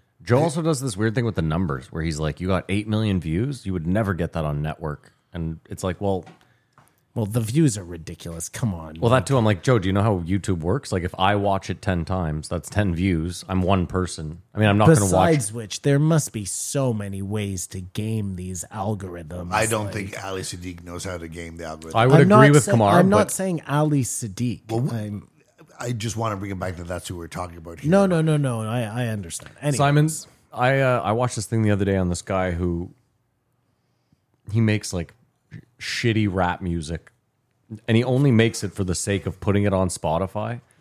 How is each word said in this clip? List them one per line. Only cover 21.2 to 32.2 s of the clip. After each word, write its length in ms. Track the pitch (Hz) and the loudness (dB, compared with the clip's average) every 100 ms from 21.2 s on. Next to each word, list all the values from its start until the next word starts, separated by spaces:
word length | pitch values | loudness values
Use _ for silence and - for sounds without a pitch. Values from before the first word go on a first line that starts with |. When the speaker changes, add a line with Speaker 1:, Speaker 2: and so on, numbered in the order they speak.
| 82 | -10
Speaker 3:
game 300 | 82 85 82 | -12 -12 -10
the 80 | |
algorithm. 340 | 82 80 80 110 | -10 -10 -4 2
Speaker 1:
I 80 | 123 | 6
would 80 | |
Speaker 2:
I'm 60 | 156 | 8
Speaker 1:
agree 80 | 180 208 143 | 8 8 10
Speaker 2:
not 20 | |
Speaker 1:
with 100 | 143 | 8
Speaker 2:
say-, 80 | - | 6
Speaker 1:
Kamar, 260 | 117 101 175 | 4 6 6
Speaker 2:
I'm 120 | 190 | 6
not 80 | 208 202 | 4 2
Speaker 1:
but 40 | |
Speaker 2:
saying 300 | - 190 165 - | -2 -2 -4 -2
Ali 360 | 143 151 147 | 0 2 2
Siddiq. 640 | 120 - 113 92 120 101 107 | 0 -4 -8 -4 -4 -6 -4
Speaker 3:
Well, 100 | 113 | -2
w- 140 | 127 113 | -2 -4
Speaker 2:
I'm 240 | 107 104 - _ _ _ - - | -8 -10 -12 _ _ _ -20 -10
Speaker 3:
I 100 | 123 | -6
just 260 | 120 113 98 | -4 -4 -4
wanna 200 | 113 101 | -4 -4
bring 160 | 101 | -6
it 80 | 95 | -6
back 160 | 92 87 | -6 -8
that 100 | 87 | -8
that's 220 | 90 - | -8 -8
who 80 | 90 | -12
we're 100 | 85 | -10
talking 300 | 90 90 85 | -10 -10 -12
about 240 | 82 82 | -18 -6
here. 100 | 147 | 2
Speaker 2:
No, 160 | 196 196 | 4 4
no, 160 | 170 | 2
no, 140 | 160 151 | 2 2
no. 240 | 139 117 | 0 -2
I, 200 | 110 120 | -4 -4
I 240 | 110 117 120 | -4 -4 -4
understand. 440 | 107 85 - - - | -4 -8 -12 -14 -6
Anyways. 180 | 147 139 | -4 2
Speaker 1:
Simon, 300 | 143 147 156 156 - _ _ | 4 4 4 0 -12 _ _
I, 260 | 110 127 135 | 0 2 4
uh, 220 | 131 123 | 4 2
I 80 | 85 | 2
watched 240 | 110 123 | 0 0
this 120 | - - | -4 -2
thing 160 | 113 | 0
the 100 | 107 | 2
other 120 | 101 | 2
day 120 | 98 98 | 2 2
on 120 | 90 | 2
this 140 | 87 | -2